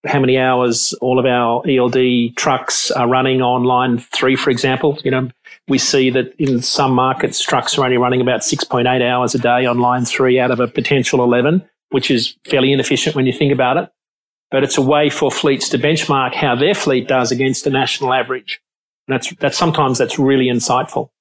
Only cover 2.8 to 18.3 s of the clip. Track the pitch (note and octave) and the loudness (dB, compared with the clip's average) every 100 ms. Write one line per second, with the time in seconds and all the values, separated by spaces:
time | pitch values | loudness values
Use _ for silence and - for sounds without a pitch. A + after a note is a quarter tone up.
2.8 | - C3 A#2+ B2+ C3 C3 B2 B2 B2 B2+ | -2 -2 0 2 2 0 2 2 2 2
3.8 | B2+ A#2+ - - C3 C3 - A#2+ C3+ C3 | 2 -2 -4 -2 0 2 0 0 0 0
4.8 | D3+ D3 C3+ C3 C3 - - - - C3+ | 0 -2 -2 -2 -4 -10 -20 -20 -2 -2
5.8 | - C#3 C3 B2+ B2 - C#3 B2 A#2+ - | 2 2 2 0 -4 -4 0 0 -2 0
6.8 | C3 B2+ C3 C3 - - - C3 - - | 2 2 0 0 -4 -4 -2 -2 -2 -2
7.8 | B2+ B2 B2 B2+ B2+ A2+ - - - B2+ | 0 2 2 0 0 -2 -2 -4 -4 0
8.8 | B2 B2+ B2 B2 B2 C3 A#2+ B2 B2+ A#2+ | 0 0 0 0 0 0 0 2 0 0
9.8 | B2 B2+ A#2+ - C3 B2+ B2 A#2+ A#2+ - | 0 0 -2 0 2 2 2 0 -2 -2
10.8 | A#2+ C#3 A#2+ - A#2+ A#2+ C3 F3+ - _ | 0 0 2 0 2 2 2 0 -2 _
11.8 | _ C3+ - B2+ A2+ - - C#3 C3+ C#3 | _ -4 0 -2 -2 -10 -4 0 2 2
12.8 | B2+ C#3+ - D3+ C3 A#2+ C#3+ C3+ B2 D3 | 0 0 0 0 -2 0 0 2 0 0
13.8 | F3 _ _ _ _ _ _ C3+ C#3 - | -4 _ _ _ _ _ _ -2 0 0
14.8 | C3 D3 D3+ - C#3 - D3+ C3+ - C3 | 2 2 2 0 -2 0 0 0 -2 0
15.8 | C#3+ D#3+ - C#3 B2+ - C#3+ B2 D3+ G3 | 0 0 0 0 0 -2 -2 2 0 0
16.8 | - C3 - C3 A#2+ B2 C3+ C3 C#3+ C3+ | 0 -2 0 0 0 0 -2 -2 -2 -2
17.8 | C3 - C3+ C3 B2 | -2 -4 -2 -2 -2